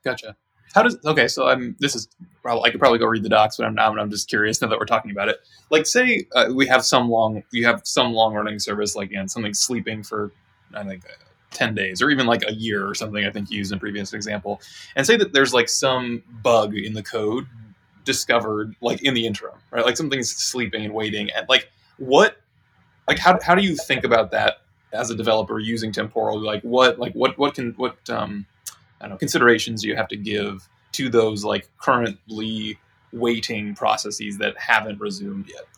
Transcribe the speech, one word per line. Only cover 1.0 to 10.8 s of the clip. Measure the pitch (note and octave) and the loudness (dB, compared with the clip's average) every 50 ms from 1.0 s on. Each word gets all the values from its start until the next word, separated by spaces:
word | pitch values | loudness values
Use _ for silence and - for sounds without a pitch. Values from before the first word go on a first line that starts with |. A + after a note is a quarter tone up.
| - | -2
okay, | D3+ D#3 D3 A#2 - | 0 4 4 4 2
so | - C#3+ C3 C3+ | 2 2 2 2
I'm, | C3 C3 B2 A#2+ - - | 2 2 0 -6 -6 -4
this | C#3 C#3 - | -4 -2 -2
is, | A#2 G#2+ - _ _ - - _ _ - | -4 -8 -12 _ _ -20 -20 _ _ -4
well, | B2 A#2+ A#2 A#2 | -2 0 2 2
I | A#2+ | 2
could | - G2+ | 2 4
probably | C#3 C3 A#2 A#2 | 4 4 4 4
go | A#2 | 4
read | A2+ A2+ A2 G#2 | 2 2 0 2
the | G#2 | 4
docs, | A2+ G#2+ G#2+ A2 - | 6 6 6 4 2
but | - A#2 | -2 -2
I'm, | A2 A2 G#2+ | -2 2 2
I'm, | A2 A2 G#2+ G#2+ | 2 2 2 0
I'm | G#2 G#2 | -4 -4
just | G#2 G#2 - - | -4 -6 -6 -2
curious | A#2 G#2+ G#2 G#2+ A2 - | 0 0 0 0 0 0
now | - A2 | 0 0
that | A2 - | 0 -2
we're | G#2+ | 0
talking | - A#2 A2 - G#2 | 0 0 0 0 -4
about | G2+ G2 G2+ G#2+ | -4 -2 -2 -2
it. | - - - _ - _ _ _ | -2 -4 -6 _ -20 _ _ _
Like, | D3+ D#3+ D#3 | 2 2 4
say, | - - A#3+ B3+ B3+ A3+ G3+ - - - | 4 2 2 4 4 2 0 -2 0 2
uh, | B2+ A#2 - B2+ | 2 4 4 4
we | C3 C3+ | 2 4
have | B2 B2+ B2+ A#2+ | 4 4 4 4
some | - C#3 C3 A#2+ A#2 | 4 2 4 4 4
long, | A2+ A2+ A2 G#2+ G#2+ G#2 - _ - | 2 2 2 2 0 -4 -8 _ -4
you | A#2 A#2+ | 0 2
have | A#2+ A#2 G2+ - | 2 2 0 -2
some | - - C#3+ B2+ A#2+ A2+ | -2 0 2 2 2 2
long | A2 A2+ A2 G#2+ | 2 2 2 2
running | G#2+ G#2+ G#2+ G#2 G#2 | -2 -4 -4 -4 -6
service, | - A2+ G#2 G#2 G#2 G#2 - | -6 -4 -4 -2 -2 -4 -4
like, | G#2+ G2 F#2+ | -6 -8 -6
again, | G2+ G2 G2 G2 | -6 -8 -8 -6
something | - A#2+ G#2+ G#2 G2+ | -6 -6 -6 -4 -2
sleeping | - - - A#2+ A2+ G2 A#2 A2 G#2+ G#2 | -2 -2 -2 -2 -4 -4 -6 -8 -8 -8
for, | - A2 G#2 G#2 G2+ - _ _ _ _ _ _ _ - | -8 -6 -6 -6 -8 -10 _ _ _ _ _ _ _ -12
I | G#2+ | -12